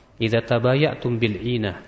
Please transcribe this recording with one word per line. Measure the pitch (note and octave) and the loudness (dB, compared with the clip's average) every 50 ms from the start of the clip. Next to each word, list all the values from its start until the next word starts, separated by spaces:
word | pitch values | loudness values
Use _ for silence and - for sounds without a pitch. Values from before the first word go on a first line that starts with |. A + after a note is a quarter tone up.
| - _ - | -20 _ -8
"Idza | - A2+ A2 A#2 A#2 - - | -4 -2 0 0 0 0 2
tabayatum | B2 A#2 A2+ B2+ C3 C#3 D#3 C#3+ - - - B2 A#2+ A2 | 0 2 2 2 2 4 2 0 0 -2 -4 -2 0 0
bil | A#2 A2 G2+ F2+ | 0 0 0 -2
inah | G#2+ B2 B2 A2+ G#2+ G2 F2+ - - | -2 -2 -2 0 -2 -2 -4 -6 -12